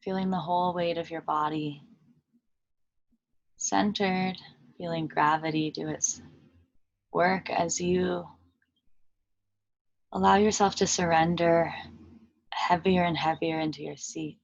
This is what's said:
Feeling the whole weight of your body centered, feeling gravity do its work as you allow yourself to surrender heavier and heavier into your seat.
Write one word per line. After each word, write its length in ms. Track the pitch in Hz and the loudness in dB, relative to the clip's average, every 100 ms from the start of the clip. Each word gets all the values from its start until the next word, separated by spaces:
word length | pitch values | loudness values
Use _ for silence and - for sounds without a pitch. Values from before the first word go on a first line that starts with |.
Feeling 280 | - 190 190 | -4 -2 0
the 80 | 185 | -2
whole 360 | 156 175 180 | 0 0 0
weight 240 | 180 175 165 | 0 -2 -2
of 120 | 165 | -4
your 100 | 165 | -8
body 600 | 160 156 151 156 151 143 - - _ _ _ _ _ _ _ _ _ _ _ _ _ _ _ _ | -4 -2 0 -2 -4 -8 -14 -20 _ _ _ _ _ _ _ _ _ _ _ _ _ _ _ _
centered, 800 | - 196 202 202 202 185 185 180 - - - _ | -4 0 0 0 0 0 -2 -4 -12 -20 -20 _
feeling 320 | 175 165 160 | -8 -4 -4
gravity 640 | 151 151 156 160 156 156 | 0 2 2 0 -2 -2
do 180 | 151 160 | -4 -6
its 340 | 151 - - - - _ _ _ _ _ _ _ | -4 -4 -6 -12 -20 _ _ _ _ _ _ _
work 380 | 170 175 190 - | 0 2 2 -2
as 300 | - 170 160 | -2 -2 -2
you 440 | 175 180 180 180 170 - _ _ _ _ _ _ _ _ _ _ _ _ _ _ _ _ _ | 0 0 0 -2 -6 -18 _ _ _ _ _ _ _ _ _ _ _ _ _ _ _ _ _
allow 240 | 190 190 190 | 0 4 6
yourself 400 | 214 208 202 - | 6 4 2 2
to 100 | 185 | 0
surrender 880 | - 180 165 165 170 170 165 165 - - - - - _ _ _ | 2 2 4 4 4 4 4 4 -2 -14 -18 -20 -20 _ _ _
heavier 500 | - - 180 175 185 | -6 0 2 4 4
and 140 | 175 160 | 4 0
heavier 420 | 160 160 165 160 | -2 -2 -2 -2
into 220 | 160 147 | -2 -4
your 140 | 151 143 | -10 -12
seat. 420 | - - 156 147 | -12 -10 -10 -12